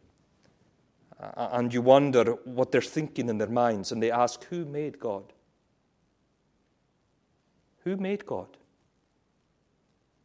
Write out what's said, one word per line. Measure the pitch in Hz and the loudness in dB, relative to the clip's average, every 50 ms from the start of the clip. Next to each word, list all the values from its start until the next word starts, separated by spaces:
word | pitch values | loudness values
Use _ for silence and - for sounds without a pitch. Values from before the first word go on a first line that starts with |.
| _ _ _ _ _ _ _ _ _ _ _ _ _ _ _ _ _ _ _ _ _ - - - | _ _ _ _ _ _ _ _ _ _ _ _ _ _ _ _ _ _ _ _ _ -20 -20 -18
uh, | - 107 - - 120 101 | -18 -12 -8 -8 -6 -4
and | 101 123 123 120 120 | -2 -2 -2 0 0
you | 123 | 2
wonder | 120 127 131 139 143 143 131 123 113 113 120 - - | 6 8 8 8 8 6 4 4 4 4 2 -4 -6
what | 127 123 120 131 - | -6 -4 -2 -2 2
they're | - 127 | 2 0
thinking | 117 - - 160 156 - - - 117 120 | 0 0 -4 -6 -6 -6 -6 -6 -4 -2
in | 110 107 | -2 -2
their | 107 101 | -2 -2
minds, | 117 120 120 120 113 101 95 - | 0 2 2 2 0 -2 -4 -6
and | 120 113 | -4 -2
they | 110 117 | -2 0
ask, | 117 120 123 117 - - - | 2 2 0 0 -2 -4 -14
"Who | - 180 175 170 | -12 -10 -10 -8
made | 143 143 147 151 143 - - | -8 -8 -8 -8 -8 -8 -8
God? | - 117 101 98 98 - - _ _ _ _ _ _ _ _ _ _ _ _ _ _ _ _ _ _ _ _ _ _ _ _ _ _ _ _ _ _ _ _ _ _ _ _ _ _ _ _ _ _ _ _ _ _ _ _ _ - | -8 -6 -6 -8 -10 -16 -20 _ _ _ _ _ _ _ _ _ _ _ _ _ _ _ _ _ _ _ _ _ _ _ _ _ _ _ _ _ _ _ _ _ _ _ _ _ _ _ _ _ _ _ _ _ _ _ _ _ -6
Who | 175 196 | -6 -4
made | 190 196 190 208 202 - | -4 -4 -4 -4 -6 -6
God?" | - - 95 - - - - _ _ _ _ _ _ _ _ _ _ _ _ _ _ _ _ _ _ _ _ _ _ _ _ _ _ _ _ _ _ _ _ | -8 -8 -8 -10 -12 -18 -20 _ _ _ _ _ _ _ _ _ _ _ _ _ _ _ _ _ _ _ _ _ _ _ _ _ _ _ _ _ _ _ _